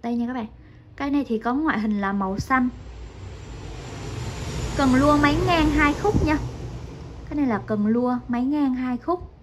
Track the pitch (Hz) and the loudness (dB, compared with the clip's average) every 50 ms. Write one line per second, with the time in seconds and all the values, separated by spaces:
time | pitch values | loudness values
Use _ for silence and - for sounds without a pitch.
0 | - 233 240 240 233 233 247 254 214 220 - - - - - - - - - - | -4 -2 -2 -2 -2 -2 -4 -6 -8 -8 -12 -18 -20 -20 -20 -20 -20 -20 -8 -4
1 | 277 285 277 285 254 - 233 220 226 233 247 285 311 311 254 226 208 220 208 202 | -2 0 2 0 2 2 -2 0 0 0 0 2 2 2 2 2 0 0 0 0
2 | 196 196 196 202 196 190 190 208 - - 262 262 254 254 - - - - - - | 0 0 0 0 0 0 -2 -4 0 2 2 2 2 0 -2 -6 -14 -14 -14 -14
3 | - - - - - - - - - - - - - - - - - - - - | -14 -14 -14 -14 -14 -14 -14 -14 -14 -14 -14 -12 -12 -12 -12 -12 -12 -12 -12 -10
4 | - - - - - - - - - - - - - - - - 277 262 254 254 | -10 -8 -8 -6 -8 -8 -6 -6 -8 -6 -4 -4 -4 -2 0 2 4 6 6 6
5 | 277 294 294 294 285 285 294 330 370 370 349 330 302 311 294 302 302 294 302 - | 6 6 6 6 6 4 4 4 4 4 4 4 4 4 4 4 4 4 2 2
6 | - 403 427 - - 311 311 285 - - - - - - - - - - - - | 0 2 2 2 2 2 2 0 -2 -6 -10 -10 -12 -12 -12 -12 -12 -14 -14 -14
7 | - - - - - - 302 294 285 254 220 196 - - 220 208 208 214 226 240 | -14 -14 -14 -16 -12 -6 -2 0 0 0 0 -2 -2 -2 -2 0 2 2 2 2
8 | 247 247 247 247 240 - 240 240 254 269 294 302 285 269 254 254 254 254 247 240 | 2 2 0 -2 -2 -2 -2 0 0 0 2 2 2 0 0 0 -2 -2 -4 -4
9 | - 311 349 349 - - - - | -2 -2 -2 -2 -4 -14 -16 -20